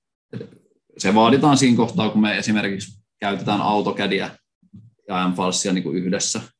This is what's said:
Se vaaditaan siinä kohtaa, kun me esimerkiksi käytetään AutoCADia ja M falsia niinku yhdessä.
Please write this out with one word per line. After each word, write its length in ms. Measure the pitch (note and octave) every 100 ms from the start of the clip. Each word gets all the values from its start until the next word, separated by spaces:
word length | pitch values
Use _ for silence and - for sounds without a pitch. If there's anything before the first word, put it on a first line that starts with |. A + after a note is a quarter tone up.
| _ _ _ - - - _ _ _ -
Se 180 | F#2+ A2
vaaditaan 420 | A2+ C3+ D3+ C3+
siinä 200 | B2+ A#2+
kohtaa, 320 | A#2 - G#2+
kun 120 | G#2+
me 160 | G#2+ G2
esimerkiksi 640 | G#2+ G#2+ G2+ G2 - - _ _
käytetään 420 | G2+ G2 A2+ G#2
AutoCADia 680 | G2+ G#2 G2 G2+ G2+ F#2+ F2+ - _ _ _ - - _ -
ja 200 | F#2 F#2
M 60 |
falsia 400 | F2+ F#2 F2+ G2
niinku 180 | F#2 E2
yhdessä. 500 | F2 F#2 F#2+ - A2+ -